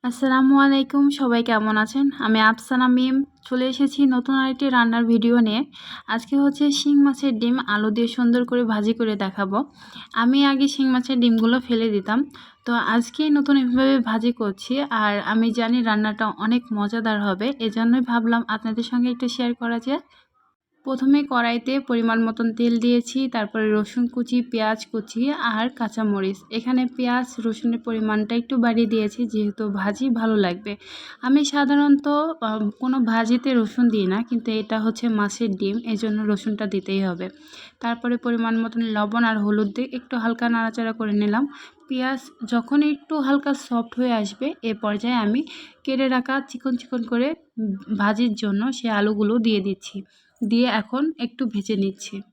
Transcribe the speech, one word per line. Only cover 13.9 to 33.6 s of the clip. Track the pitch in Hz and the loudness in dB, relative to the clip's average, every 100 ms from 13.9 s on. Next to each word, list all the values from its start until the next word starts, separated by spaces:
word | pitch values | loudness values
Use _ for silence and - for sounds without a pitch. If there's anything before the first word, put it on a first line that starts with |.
| 269 | 2
ভাজি | 226 220 233 | 0 0 0
করছি। | 240 214 190 - 254 285 | -2 -4 -6 -6 -4 -2
আর | 226 208 208 - | 0 0 0 -2
আমি | 220 226 | 0 0
জানি | 226 226 247 | 0 0 0
রান্নাটা | 226 214 214 214 220 - | 2 0 0 -2 -4 -2
অনেক | 220 247 240 | 0 0 0
মজাদার | 208 202 233 220 214 | -4 -2 -2 -2 0
হবে, | 208 185 226 277 | 0 0 -2 -2
এজন্যই | 226 220 233 247 247 | -4 0 2 2 2
ভাবলাম | 233 226 233 233 | 0 0 0 -2
আপনাদের | 220 226 220 233 | -6 -4 -6 -4
সঙ্গে | 247 247 | -2 0
একটু | 247 254 | -2 -4
শেয়ার | - 240 | -2 -4
করা | 240 233 233 | -2 -4 -4
যাক। | 240 302 - _ _ _ _ _ _ _ - | -4 -6 -6 _ _ _ _ _ _ _ -6
প্রথমে | 262 262 285 | 0 4 4
কড়াইতে | 285 247 233 233 240 269 | 2 0 0 0 -2 -4
পরিমাণ | 269 240 226 226 | 0 0 2 2
মতন | 226 226 226 | 0 -2 -4
তেল | 226 240 233 | 0 0 2
দিয়েছি, | 240 240 240 262 269 | 2 2 0 -4 -2
তারপরে | 240 208 226 214 | -4 -4 -2 0
রসুন | 214 208 247 240 | 0 0 -2 -2
কুচি, | - 240 247 | -2 -2 -2
পেঁয়াজ | 240 226 214 220 - | -2 -2 -2 -2 -6
কুচি | 226 214 226 262 302 240 | -8 -6 -4 -2 -2 -2
আর | 220 240 - | 0 -2 -2
কাঁচামরিচ। | 226 226 214 202 190 196 - | -6 -2 -2 0 -2 -4 -8
এখানে | 220 233 254 254 | -6 0 0 0
পেঁয়াজ | - 247 247 247 - | -2 0 0 -2 -4
রসুনের | 226 220 233 233 | -4 -2 -2 -2
পরিমাণটা | 233 226 220 214 214 233 | -4 -4 0 0 0 -2
একটু | 233 254 | -2 0
বাড়িয়ে | 233 226 226 | 2 2 2
দিয়েছি, | 220 214 - 240 | 2 0 -2 -4
যেহেতু | 214 208 202 208 | -2 -2 -4 -6
ভাজি | 196 196 202 262 | -2 -4 -2 -2
ভালো | 226 226 214 | 0 2 2
লাগবে। | 185 175 208 208 - - - - | 2 -2 -8 -12 -14 -18 -18 -8
আমি | 247 277 285 | 2 2 4
সাধারণত, | 285 277 285 285 285 294 294 320 320 | 0 2 4 6 4 4 0 0 -4
আহ, | 220 214 208 - | -4 -2 -4 -2
কোনো | 254 262 | -2 0
ভাজিতে | 226 226 226 247 269 | 2 2 2 0 2
রসুন | 247 | 2